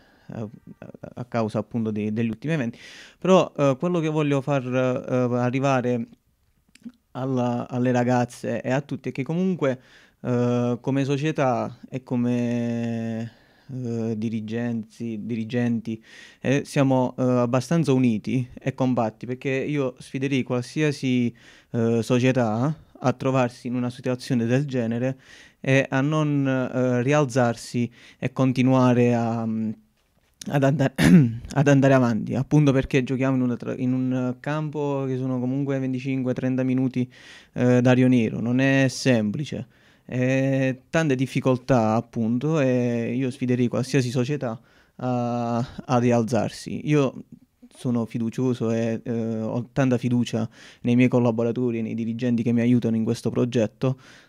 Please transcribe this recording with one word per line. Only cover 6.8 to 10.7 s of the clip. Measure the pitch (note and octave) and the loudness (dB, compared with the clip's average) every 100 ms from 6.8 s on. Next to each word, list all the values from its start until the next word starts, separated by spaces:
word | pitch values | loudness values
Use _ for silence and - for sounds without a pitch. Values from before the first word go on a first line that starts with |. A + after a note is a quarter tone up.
| - - _ | -20 -20 _
alla, | B2 C3 B2+ B2 A#2+ - | -8 -2 0 0 -2 -4
alle | B2 B2 | -2 2
ragazze | B2 B2 B2 B2 - A2+ A#2 | 2 2 2 0 -4 -6 -6
e | A#2+ | -2
a | C3 | -4
tutti | - C3+ C3 | -4 -8 -8
è | |
che | B2+ | -6
comunque, | C3 E3 F#3+ F3 C#3+ B2 - - _ _ | -4 -2 0 0 -2 -2 -10 -20 _ _
eh, | B2+ A#2+ B2 B2 A#2+ | -4 0 2 0 0